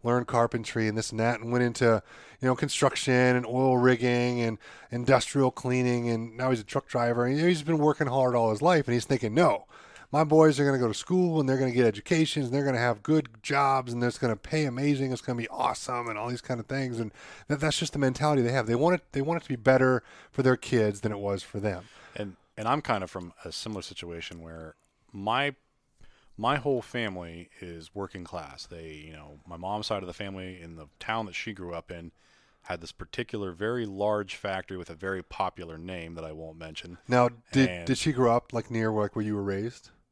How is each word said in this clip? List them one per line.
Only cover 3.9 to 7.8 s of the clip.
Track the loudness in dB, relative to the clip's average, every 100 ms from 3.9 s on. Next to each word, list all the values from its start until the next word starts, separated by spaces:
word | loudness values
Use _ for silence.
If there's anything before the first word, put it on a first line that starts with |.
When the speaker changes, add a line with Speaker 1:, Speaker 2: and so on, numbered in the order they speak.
| 6 2 2 2 0
Speaker 1:
and | -2 -4 -14 -20 -10
industrial | -4 4 4 4 2 2
cleaning, | 0 -2 0 2 0 0
and | -4 -4 -4
now | -2
he's | -2
a |
truck | -2 -6 -2
driver. | -2 0 2 0
And, | 2
you |
know, | 2
he's | 2
been | 0
working | 4